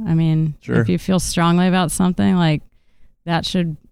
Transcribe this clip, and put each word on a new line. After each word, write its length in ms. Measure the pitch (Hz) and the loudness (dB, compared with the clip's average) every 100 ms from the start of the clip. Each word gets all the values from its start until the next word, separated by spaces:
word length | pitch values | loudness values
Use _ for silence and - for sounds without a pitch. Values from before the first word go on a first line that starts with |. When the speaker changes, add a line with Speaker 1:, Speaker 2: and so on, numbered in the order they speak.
| 214 | -2
Speaker 1:
I 80 | |
mean, 420 | 165 160 156 156 147 | 0 2 2 0 -4
Speaker 2:
Sure. 200 | - 117 | -2 0
Speaker 1:
if 80 | 117 | 0
you 80 | 175 | -2
feel 220 | - 185 | 0 -2
strongly 480 | - - 170 175 185 | 0 0 2 2 2
about 240 | 185 165 | 0 0
something, 440 | - 180 180 202 185 | 0 -2 0 0 2
like, 260 | 165 151 - _ _ _ - _ - | 2 0 -6 _ _ _ -20 _ -6
that 200 | 165 - | -4 -2
should, 320 | 185 170 156 _ | -2 -4 -6 _